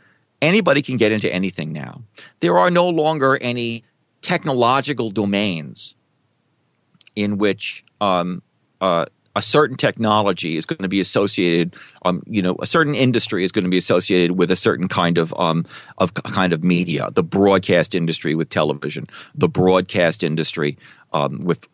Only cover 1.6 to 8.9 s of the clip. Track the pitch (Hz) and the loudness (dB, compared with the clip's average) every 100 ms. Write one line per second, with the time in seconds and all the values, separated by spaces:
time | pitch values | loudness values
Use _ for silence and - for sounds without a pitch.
1.6 | 78 78 65 - 117 - - _ 175 180 | -10 -10 -12 -14 -20 -20 -20 _ 0 4
2.6 | 180 175 180 165 151 156 135 135 123 120 | 4 4 2 2 0 2 2 0 -2 -4
3.6 | 117 117 - _ _ _ - 175 156 127 | -4 -6 -12 _ _ _ -4 -4 -2 2
4.6 | 120 131 135 123 113 101 101 101 104 85 | 4 2 0 -4 -4 -2 0 0 0 -4
5.6 | 73 - - - _ _ _ _ _ _ | -8 -14 -16 -18 _ _ _ _ _ _
6.6 | _ _ _ - - - 104 101 104 98 | _ _ _ -20 -12 -6 -4 0 0 0
7.6 | - - - - 104 90 87 90 - _ | -6 -12 -16 -4 0 0 -2 -6 -12 _
8.6 | _ - 95 | _ -4 0